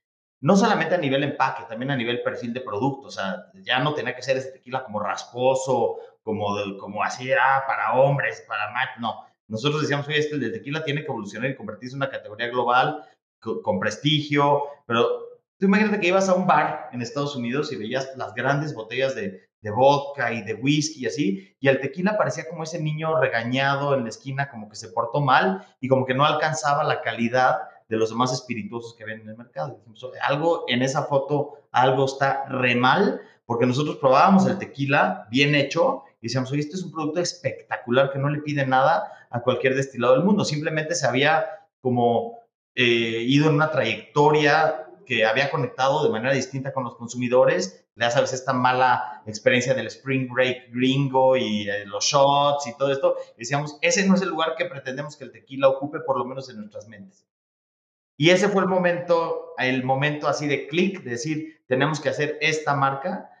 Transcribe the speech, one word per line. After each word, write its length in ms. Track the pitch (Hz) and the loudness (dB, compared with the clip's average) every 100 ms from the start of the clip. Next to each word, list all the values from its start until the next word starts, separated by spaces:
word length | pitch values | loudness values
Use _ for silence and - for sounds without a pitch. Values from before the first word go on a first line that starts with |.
| _ _ _ _ | _ _ _ _
no 140 | 139 196 | 4 6
solamente 360 | 233 185 160 | 4 2 2
a 40 | 175 | 0
nivel 260 | 143 135 | 2 0
empaque, 400 | 143 - 131 - - | 0 0 -2 -2 -10
también 220 | 113 139 | -8 -4
a 40 | 135 | -2
nivel 260 | 113 120 | -2 -2
perfil 300 | - - 120 | -4 -4 -6
de 80 | 123 | -8
producto. 480 | - 101 135 135 - | -6 -2 -2 -2 -8
O 40 | |
sea, 340 | 104 98 92 - - | -6 -6 -6 -10 -10
ya 160 | 110 127 | -2 0
no 140 | 151 | 0
tenía 200 | 147 120 | -2 -6
que 80 | - | -6
ser 140 | 135 131 | -2 -2
ese 160 | - | -4
tequila 320 | - 123 135 | -12 -8 -8
como 160 | - 104 | -6 -6
rasposo, 1000 | 101 90 - 120 127 131 139 120 104 - - _ | -4 -6 -8 0 2 2 0 0 0 -4 -12 _
como 360 | - 101 101 101 | -6 -4 -2 -4
de, 200 | 101 95 | -6 -8
como 240 | 101 104 | -8 -4
así, 300 | 90 - 127 | -4 -4 -4
ah, 320 | 131 131 135 135 | 0 0 0 -2
para 280 | - 110 | -4 0
hombres, 500 | 123 139 139 113 - - | 2 4 2 -2 -6 -8
para 240 | 107 104 | -8 -6
mach-, 280 | 110 131 113 | -4 -6 -6
no. 260 | 117 - - _ - | -8 -8 -12 _ -12
Nosotros 340 | 110 143 151 | -4 -2 -2
decíamos, 240 | 135 143 143 | -2 -2 -2
"Oye, 100 | 151 | -2
es 80 | 151 | -2
que 60 | |
el 80 | 147 | -4
del 100 | 113 | -6
tequila 320 | 110 131 156 | -6 -8 -6
tiene 160 | 151 143 | -4 -6
que 60 | 143 | -6
evolucionar 420 | 113 101 110 131 | -8 -8 -6 -6
y 60 | 131 | -6
convertirse 400 | 101 104 123 139 | -12 -14 -12 -6
en 60 | |
una 80 | 135 | -6
categoría 400 | 110 - 107 117 | -6 -12 -8 -4
global 560 | 123 120 123 147 151 - _ _ _ | 0 2 4 2 -2 -10 _ _ _
co-, 220 | 113 - | -8 -6
con 180 | 107 98 | -2 -2
prestigio", 840 | 110 - 151 151 143 143 143 147 - - - | -2 -2 0 0 0 2 2 2 -2 -10 -2
pero 220 | 117 117 - - - _ - | 0 0 -2 -8 -20 _ -2
tú 100 | 196 | 2
imagínate 340 | 214 214 202 | 4 4 2
que 80 | 170 | 2
ibas 180 | 190 190 | 2 4
a 60 | |
un 120 | 185 180 | 2 4
bar 440 | 151 156 - - | 2 2 -4 -10
en 100 | 123 | -8
Estados 360 | 113 143 143 123 | -6 -4 -4 -4
Unidos 340 | 117 135 - | -4 -4 -4
y 60 | 98 | -6
veías 340 | 107 131 131 120 | -4 -4 -6 -8
las 160 | 110 | -10
grandes 420 | 107 127 147 151 113 | -4 -2 0 -2 -6
botellas 400 | 107 123 135 120 | -6 -2 -2 -2
de, 280 | 98 - _ _ | -6 -8 _ _
de 100 | 107 | -6
vodka 640 | 104 139 143 - 131 120 | 4 4 4 0 -4 -4
y 80 | 117 | -4
de 140 | 104 104 | -6 -4
whisky 480 | 135 151 - 127 | 0 2 0 -4
y 20 | 113 | -4
así, 500 | 117 185 190 - _ | -2 -2 -2 -8 _
y 80 | 135 | 2
el 100 | 131 | 2
tequila 380 | 135 180 190 208 | 0 -2 0 0
parecía 320 | 143 160 160 | 0 -2 -8
como 140 | 165 | -10
ese 180 | 160 170 | -8 -6
niño 360 | 156 151 160 156 | -4 -4 -2 0
regañado 760 | 131 117 120 131 139 139 143 | 0 0 -2 0 0 0 0
en 100 | 131 | 0
la 60 | 113 | -2
esquina, 400 | - 135 135 139 | -8 -8 -6 -6
como 180 | 117 104 | -8 -16
que 80 | - | -16
se 140 | 110 | -8
portó 320 | - 117 147 | -4 -2 0
mal 440 | 135 143 190 190 - _ | 4 4 4 0 -6 _
y 80 | 127 | 2
como 180 | 131 127 | 2 2
que 80 | |
no 120 | 131 151 | 2 2
alcanzaba 580 | 156 156 147 147 143 | 2 0 0 0 2
la 180 | 147 123 | 2 -2
calidad 580 | 120 113 117 127 127 - - - - | -2 -2 0 4 4 2 -4 -16 -4
de 80 | 110 | -2
los 120 | 110 | 0
demás 240 | 113 127 | 0 0
espirituosos 600 | 135 - 113 101 117 117 - | -2 -6 -8 -8 -10 -12 -14
que 80 | |
ven 180 | 107 110 | -14 -14
en 80 | 107 | -14
el 80 | 110 | -18
mercado. 360 | 123 - 147 | -14 -10 -10
Y 40 | 95 | -12
dijimos, 260 | 120 107 127 | -20 -18 -16
"Oye, 140 | - | -4
algo 440 | 127 147 165 165 - | -2 0 0 0 0
en 140 | 123 | 0
esa 220 | 135 147 | 0 -2
foto, 560 | 135 139 135 147 - - _ | 0 0 2 -2 -2 -10 _
algo 340 | 120 131 135 135 | 2 4 4 2
está 400 | - 135 - - | 0 0 0 -4
re 280 | 127 123 120 | -2 0 2
mal", 460 | 127 165 - - - _ - | 4 4 2 0 -8 _ -6
porque 200 | 117 127 | 0 2
nosotros 320 | 123 151 - | 2 -2 0
probábamos 500 | 135 139 180 196 - | 4 6 8 6 4
el 100 | 107 | 0
tequila 720 | - - 139 147 185 - - | -6 -6 0 2 2 -2 -2
bien 240 | 123 143 | 2 4
hecho 500 | 147 135 165 180 - - _ | 4 2 2 2 0 -8 _
y 60 | 113 | -6
decíamos, 240 | 131 123 | -4 -2
"Oye, 100 | 143 | -2
este 140 | - 185 | -4 -6
es 80 | |
un 80 | 160 | -8
producto 280 | 156 151 165 | -6 -4 -2
espectacular 920 | 175 - - - - 113 - 127 135 | -4 -4 -8 -8 -8 -8 0 2 2
que 80 | 135 | 0
no 100 | 143 | -2
le 120 | 147 | -4
pide 240 | 151 143 131 | -4 -2 2
nada 460 | 131 143 165 - - - | 4 4 2 -2 -12 -10
a 120 | 123 | -4
cualquier 340 | 127 120 135 131 | 0 2 2 0
destilado 400 | 135 117 123 131 | -2 0 4 6
del 80 | |
mundo". 200 | 190 180 - | 6 2 2
Simplemente 500 | 147 160 156 156 - | -2 -2 -4 -4 -2
se 100 | 127 | 0
había 400 | 123 143 160 - - _ _ | 2 4 2 0 -8 _ _
como, 580 | 127 120 120 113 - - - _ _ | -2 2 2 2 -2 -8 -20 _ _
eh, 500 | 127 120 117 113 113 120 | 0 4 4 0 -2 2
ido 220 | 143 156 | 4 4
en 60 | 147 | 4
una 140 | 156 | 2
trayectoria 1160 | 135 117 107 - 147 147 151 147 156 208 - - - - | 0 -2 -2 -2 2 4 6 4 4 2 -2 -8 -16 -4
que 200 | 117 110 | 2 2
había 260 | 117 139 | 4 0
conectado 520 | 156 123 - 131 151 | 0 -4 0 2 2
de 60 | 127 | 2
manera 240 | 107 123 | 0 0
distinta 400 | 135 127 139 131 | -2 -2 -6 -6
con 120 | 131 120 | -6 -8
los 100 | - | -8
consumidores. 880 | 117 123 123 127 131 185 190 - _ - | -10 -4 2 6 6 4 -2 -10 _ -2
Ya 120 | 120 | 0
sabes, 220 | 131 123 | 2 2
esta 220 | 131 - | 0 -2
mala 680 | 127 127 127 127 120 - - 110 | 2 2 4 4 2 -2 -10 -12
experiencia 460 | 104 127 123 127 120 | -2 2 2 2 0
del 120 | 113 | -4
spring 440 | - 131 135 123 | -8 -4 -4 -2
break 400 | 123 127 123 - | 0 0 -2 -6
gringo 640 | 120 131 135 139 131 131 131 | 0 2 2 2 4 4 4
y, 340 | 110 107 101 | 2 -2 -2
eh, 160 | 101 101 | -6 -6
los 200 | 101 - | -4 0
shots 600 | 143 139 143 143 143 127 | 4 4 4 2 0 -4
y 100 | - | -2
todo 140 | 139 | -2
esto. 260 | 135 135 - - - | 2 0 0 -8 -12
Decíamos, 400 | 120 143 151 - | -6 -4 -4 -4
"Ese 260 | 165 196 190 | 0 2 4
no 80 | 185 | 2
es 60 | |
el 80 | 185 | 2
lugar 260 | 160 160 165 | -2 -2 -4
que 80 | 175 | -6
pretendemos 520 | 143 135 127 147 - | -8 -10 -8 -10 -14
que 80 | 120 | -18
el 80 | |
tequila 340 | 110 - 135 135 | -20 -14 2 4
ocupe, 320 | 135 147 156 | 4 -2 -6
por 180 | 135 127 | -4 -4
lo 80 | 127 | -4
menos 240 | 135 131 | -8 -12
en 80 | 107 | -14
nuestras 300 | 104 104 104 | -16 -16 -18
mentes". 400 | 104 95 _ _ _ _ _ _ _ _ _ _ - | -20 -20 _ _ _ _ _ _ _ _ _ _ 2
Y 140 | 156 | 6
ese 180 | 185 202 | 6 4
fue 140 | 190 | 2
el 80 | 185 | 2
momento, 840 | 185 175 175 175 170 165 165 - - | 2 2 0 0 0 0 -4 -8 -4
el 260 | 127 131 | 0 0
momento 440 | 127 135 147 147 147 | 0 0 0 0 -2
así 200 | 131 147 | -2 0
de 200 | 135 - | -2 -2
clic, 360 | 160 196 180 | 0 0 -2
de 80 | 127 | -8
decir, 520 | 117 156 156 156 - - | -6 -4 -6 -8 -12 -2
"Tenemos 320 | 131 147 147 | 0 0 0
que 100 | 151 | -2
hacer 280 | 139 147 - | -2 -4 -2
esta 340 | 156 156 147 139 | -2 -2 -2 0
marca", 540 | 135 135 180 190 - _ | 0 -2 -6 -8 -12 _